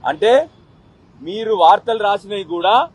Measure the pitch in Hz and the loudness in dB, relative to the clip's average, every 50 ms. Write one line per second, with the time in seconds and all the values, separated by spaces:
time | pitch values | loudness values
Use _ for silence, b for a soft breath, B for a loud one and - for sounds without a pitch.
0 | - 127 143 156 196 220 247 277 320 320 _ _ _ _ _ _ _ _ _ _ | -4 -6 -4 -2 0 2 2 2 0 -2 _ _ _ _ _ _ _ _ _ _
1 | _ _ _ - 135 156 196 214 226 220 220 190 170 160 196 214 - 233 226 226 | _ _ _ -16 -14 -10 -10 -8 -4 -4 0 2 4 4 4 4 0 -4 -4 -2
2 | 208 202 202 196 202 196 208 202 190 156 170 170 170 185 214 254 330 330 _ | -2 -2 -4 -4 -6 -10 -10 -10 -8 -8 -8 -2 0 2 2 2 0 -2 _